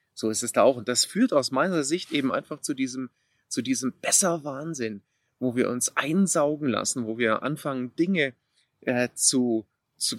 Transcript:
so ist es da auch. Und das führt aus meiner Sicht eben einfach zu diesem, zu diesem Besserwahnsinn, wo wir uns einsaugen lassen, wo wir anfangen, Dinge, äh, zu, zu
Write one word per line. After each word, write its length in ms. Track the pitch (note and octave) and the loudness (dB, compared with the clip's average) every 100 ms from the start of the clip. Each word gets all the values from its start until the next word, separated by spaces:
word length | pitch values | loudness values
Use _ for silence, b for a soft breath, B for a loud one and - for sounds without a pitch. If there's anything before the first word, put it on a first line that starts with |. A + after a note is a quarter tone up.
| _ | _
so 160 | - A2 | -4 -4
ist 120 | G#2+ | -2
es 100 | A#2 | -2
da 100 | - | 4
auch. 140 | A2 B2 | 4 4
Und 120 | G#2+ | -2
das 160 | A#2+ | 0
führt 300 | - F#3+ B3+ | 0 2 2
aus 160 | C#3+ B2+ | 2 2
meiner 340 | C3 F3 E3+ | 0 2 2
Sicht 280 | C3+ F3 - | 0 -2 -2
eben 200 | D3 C3 | -2 0
einfach 280 | A#2 - D3+ | -2 -4 -10
zu 120 | - | -6
diesem, 380 | C3 C3 C3 B2+ _ _ _ - | -4 -4 -4 -10 _ _ _ -10
zu 120 | - | -4
diesem 320 | B2 B2 B2+ - | 0 0 0 -4
Besserwahnsinn, 1000 | - - F#3+ E3 C#3+ C3+ D#3+ C#3+ A2+ G2+ _ _ _ - | 0 2 2 0 -4 -8 -8 -4 -6 -6 _ _ _ -4
wo 160 | B2+ | -2
wir 140 | A#2+ G2+ | 0 0
uns 280 | B2 - - | 0 -2 -2
einsaugen 680 | C#3 F3 F#3+ E3+ D3 D3+ D3 | 0 2 2 4 2 0 0
lassen, 360 | G#2 G2 C3 | 0 -2 -4
wo 140 | A2 A2 | -4 0
wir 240 | A#2 A2 | 0 0
anfangen, 520 | C3 D3 D3+ C3 B2 | -2 -4 -6 -6 -6
Dinge, 380 | - F3 F#3 C3+ - _ _ _ _ | -2 0 2 0 -4 _ _ _ _
äh, 300 | - B2 B2 | -2 0 0
zu, 520 | - - C3+ B2 A2+ G#2 _ _ - | 0 2 2 2 0 -4 _ _ -8
zu 220 | - | -6